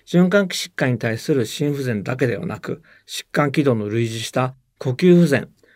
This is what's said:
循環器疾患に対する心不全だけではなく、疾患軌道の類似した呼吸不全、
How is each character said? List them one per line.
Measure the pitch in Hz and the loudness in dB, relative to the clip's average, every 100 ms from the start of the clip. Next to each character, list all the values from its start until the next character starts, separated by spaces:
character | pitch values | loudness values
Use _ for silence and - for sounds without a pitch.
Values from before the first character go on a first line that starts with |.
| - | 0
循 | 175 180 | 2 4
環 | 202 185 | 4 0
器 | - | -4
疾 | - - | -8 -2
患 | 135 | -2
に | 117 | 0
対 | 117 113 | -2 -4
す | - | -2
る | 139 110 | 0 -2
心 | - 147 | -2 -4
不 | 139 | -2
全 | 127 107 | -4 -4
だ | 95 123 | -4 -2
け | 123 | -2
で | 98 | -2
は | 90 | -6
な | 107 | -8
く、 | - - _ _ _ | -8 -10 _ _ _
疾 | - - | -14 -4
患 | - 143 | -2 0
軌 | 147 | 2
道 | 135 113 | 2 0
の | 104 | -2
類 | 117 117 | -4 -4
似 | 113 | -6
し | 113 | -6
た | 131 131 - _ _ | -4 -4 -6 _ _
呼 | 131 | -6
吸 | 127 180 175 | 2 6 6
不 | 165 | 6
全、 | 127 - _ _ | 2 -2 _ _